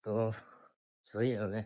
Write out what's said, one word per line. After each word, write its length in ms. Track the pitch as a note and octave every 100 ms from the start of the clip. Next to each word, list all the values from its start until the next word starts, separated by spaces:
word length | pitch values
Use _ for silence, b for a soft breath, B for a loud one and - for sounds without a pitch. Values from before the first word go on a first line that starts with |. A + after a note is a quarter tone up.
તો 280 | - G#2+ A2+ A2 B B B _ _ _ _
જોઈએ 260 | G#2+ A#2+ A2
હવે 260 | G#2 G#2+